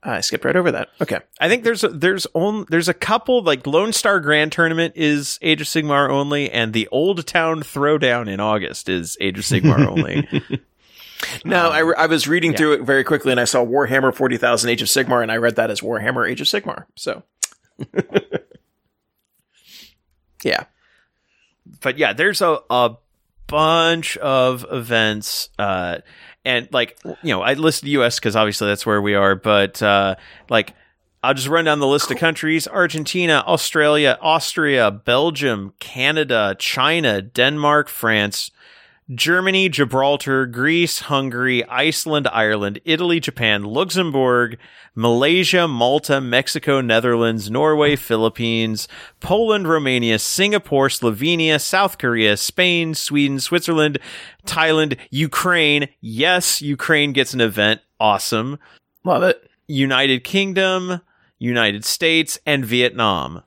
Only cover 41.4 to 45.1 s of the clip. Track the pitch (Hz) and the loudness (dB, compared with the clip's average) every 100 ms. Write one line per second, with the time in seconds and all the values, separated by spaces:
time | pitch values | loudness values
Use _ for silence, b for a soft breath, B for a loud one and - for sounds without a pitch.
41.4 | 127 123 113 123 147 156 - 151 131 113 | 0 0 -2 0 0 -2 -2 0 0 2
42.4 | 110 107 101 104 165 156 175 170 - - | 2 2 -2 -4 -2 0 0 0 -2 -2
43.4 | 113 104 101 117 185 170 175 135 131 123 | 0 0 -2 -4 -2 -2 0 0 2 2
44.4 | 120 117 B B B - 117 | 0 -4 B B B -2 2